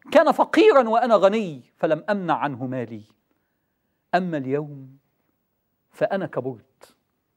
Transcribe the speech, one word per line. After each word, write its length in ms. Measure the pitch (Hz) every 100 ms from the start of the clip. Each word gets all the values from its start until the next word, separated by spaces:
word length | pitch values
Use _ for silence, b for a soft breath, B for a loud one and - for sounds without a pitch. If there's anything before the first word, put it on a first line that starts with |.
| -
كان 200 | 285 302
فقيرا 560 | 262 - - 427 277 226
وأنا 280 | 226 247 208
غني، 460 | 190 220 190 135 - _
فلم 280 | 165 156 -
أمنع 240 | 202 175
عنه 320 | 131 139 123 127
مالي. 360 | 131 113 113 107 _ _ _ _ _ _ _ _ _ _
أما 220 | 175 185 156
اليوم 600 | 131 143 151 143 135 135 _ _ _ _ _ _ _ _ _
فأنا 360 | - 151 196 165
كبرت، 680 | 143 127 110 _ _ - _ _ _ _